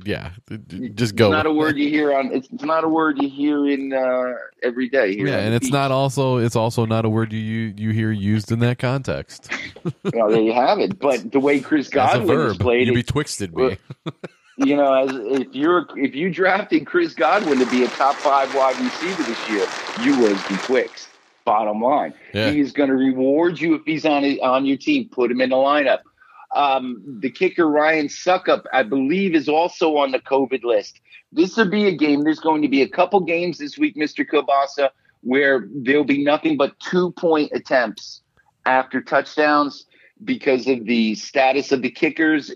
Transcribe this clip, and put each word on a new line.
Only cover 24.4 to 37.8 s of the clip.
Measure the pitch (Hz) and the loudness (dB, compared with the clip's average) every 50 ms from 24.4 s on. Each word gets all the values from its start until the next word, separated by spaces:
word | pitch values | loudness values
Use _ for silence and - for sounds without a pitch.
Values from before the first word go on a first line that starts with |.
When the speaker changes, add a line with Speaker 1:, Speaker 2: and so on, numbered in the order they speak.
Speaker 2:
on | - 127 127 131 139 | 0 0 0 2 2
your | 135 139 | 0 -2
team. | 131 - - 147 135 113 - | -2 0 0 0 0 -2 -4
Put | - - 123 117 | -2 -2 0 0
him | 123 127 | 2 0
in | 131 127 | 0 2
the | 131 | 2
lineup. | 131 135 139 147 151 143 127 107 - - _ _ _ _ _ - - - - - - | 2 2 4 4 2 2 2 0 0 -2 _ _ _ _ _ -20 -20 -14 -6 -2 0
Um, | 143 139 135 135 127 127 123 107 92 143 131 104 | 0 2 0 0 -2 -4 -10 -10 -12 -16 -14 -8
the | 95 123 | -8 -8
kicker, | - - 185 180 - - 170 156 | -4 -2 -2 -2 0 2 0 2
Ryan | 147 151 151 156 160 156 147 139 | 2 2 2 2 2 0 -2 -4
Suckup, | - - - 180 185 180 - - 151 120 - - - | -6 -6 0 0 0 0 2 0 0 0 0 -2 0
I | 131 131 | 0 0
believe, | 107 139 139 131 135 165 190 196 190 160 | 0 0 -2 0 0 0 0 0 2 0
is | 160 131 147 | 0 0 2
also | 147 156 170 175 - - 175 160 151 147 | 0 0 0 -2 -2 0 0 2 2 2
on | 143 135 | 0 0
the | 131 127 | 0 -4
covid | - - 139 139 135 123 131 127 120 | -4 0 0 0 0 0 -2 -4 0
list. | 120 113 104 95 - - _ _ _ - - _ _ | 0 0 0 0 -4 -14 _ _ _ -20 -20 _ _
This | - 139 175 190 - | 0 0 0 2 2
would | 226 226 180 | 0 0 2
be | 185 208 208 | 2 2 2
a | 202 180 | 2 2
game. | 131 151 151 143 143 147 | 2 2 2 2 2 2
There's | 156 156 143 | 0 -2 0
going | - 160 156 151 151 | 0 0 0 2 0
to | 135 | 0
be | 127 139 | 2 2
a | 131 - | 0 0
couple | - - 175 185 - 202 | 2 0 0 2 2 0
games | 175 151 170 170 175 180 156 - | 0 0 -2 -2 -2 -4 -6 -6
this | 147 143 - 143 | -10 -10 -4 -2
week, | 151 285 - | -2 -2 0
Mister | 147 156 143 - - 294 | -2 -6 -4 -4 -4 -4
Kielbasa, | - - 147 135 135 139 139 139 139 - - 139 135 - _ _ _ _ _ | 0 0 0 0 2 2 0 0 0 -2 -2 -2 -2 -2 _ _ _ _ _
where | - 117 127 139 143 139 135 127 104 98 | -6 -2 0 2 4 4 2 2 0 -4
there'll | 110 143 123 123 139 147 147 | -10 -8 0 2 2 2 4
be | 123 139 143 143 | 2 2 0 2
nothing | 143 147 151 - 160 156 131 | 2 0 2 2 0 0 2
but | 139 135 - - | 0 0 -2 -6
two-point | - - - 185 180 180 170 - - 170 160 151 147 - - | -10 -2 0 0 0 0 -2 -2 0 2 2 2 0 0 -4
attempts | 117 - - 151 131 | -6 -4 0 0 0